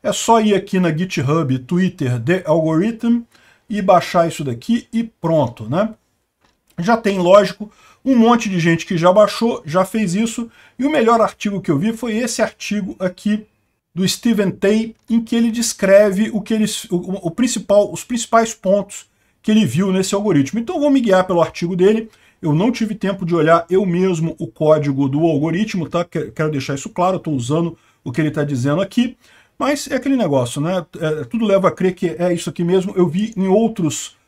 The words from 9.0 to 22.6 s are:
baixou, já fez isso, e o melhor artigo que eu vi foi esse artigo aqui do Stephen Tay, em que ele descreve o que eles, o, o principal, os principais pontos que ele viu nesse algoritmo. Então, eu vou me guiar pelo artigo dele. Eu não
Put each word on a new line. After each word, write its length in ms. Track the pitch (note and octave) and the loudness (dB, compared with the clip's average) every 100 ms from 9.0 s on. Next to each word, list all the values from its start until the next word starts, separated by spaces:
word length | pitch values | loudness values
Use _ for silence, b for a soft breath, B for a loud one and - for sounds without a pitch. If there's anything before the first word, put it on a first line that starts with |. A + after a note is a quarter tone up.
| E3+ | 4
baixou, 500 | G3 G3+ - A3+ - D3+ | 6 4 2 -2 -2 -4
já 180 | F3 | -2
fez 320 | F#3 A3 G3 F#3 | 0 -2 -2 0
isso, 340 | A3+ - A#3 B B B | -2 -4 -12 B B B
e 60 | C4+ | 0
o 40 | |
melhor 300 | D#4 A3+ A3+ | 2 2 4
artigo 400 | G#3 - G#3 G3 | 2 -2 -6 -6
que 100 | F#3+ | -2
eu 80 | C#3+ | 0
vi 140 | G#3+ | 0
foi 240 | A3+ A#3+ G#3+ | -4 -4 -4
esse 260 | A#3+ - | -4 -2
artigo 540 | G#3+ - - G#3 G3 - | -4 -4 -6 -6 -6 -6
aqui 460 | F#3 F3+ G#3 G#3+ G#3+ _ _ _ _ | -6 -4 -2 -2 -4 _ _ _ _
do 140 | E3 F#3 | -4 -4
Stephen 440 | - A#3+ G#3 G3 | -2 0 0 0
Tay, 440 | F#3+ G3 G#3+ A3+ - - | 0 0 0 -2 -10 -2
em 100 | A3+ | -2
que 160 | A3+ A#3 | 0 0
ele 160 | A#3 | 0
descreve 800 | A#3 A#3 - G3 G3 G#3 F#3+ A3 | 0 -4 -2 4 6 6 2 -2
o 80 | G#3 | -4
que 140 | - | -2
eles, 320 | A3 G#3+ - - | -2 0 -4 -4
o, 420 | F3 F3+ F#3+ E3+ | -4 -4 -6 -6
o 40 | |
principal, 600 | - B3 G#3+ - G3+ G3+ | -2 -2 -2 2 4 4
os 140 | D#3 - | -2 -8
principais 480 | A#3+ - A3+ A3+ | -8 0 2 2
pontos 540 | - F#3 G3+ G3 - - _ _ _ | -4 0 0 -2 -14 -20 _ _ _
que 100 | - | 0
ele 140 | G#3+ E3+ | 2 2
viu 260 | C3+ G3 | 0 0
nesse 240 | F#3 F#3+ G3+ | 0 0 -2
algoritmo. 440 | G#3 D3+ C3+ A3 | 0 2 0 -4
Então, 160 | A3+ F4+ | -6 -2
eu 60 | |
vou 100 | D4 | 2
me 100 | C4+ | 2
guiar 240 | A3+ F#3 F#3+ | 4 2 2
pelo 160 | F3 | 0
artigo 340 | D#3+ - F3 F#3 | 0 -2 -6 2
dele. 340 | F#3+ A3+ A3+ b b b | 2 2 -2 b b b
Eu 140 | D#3+ | -2
não 180 | D3+ | 0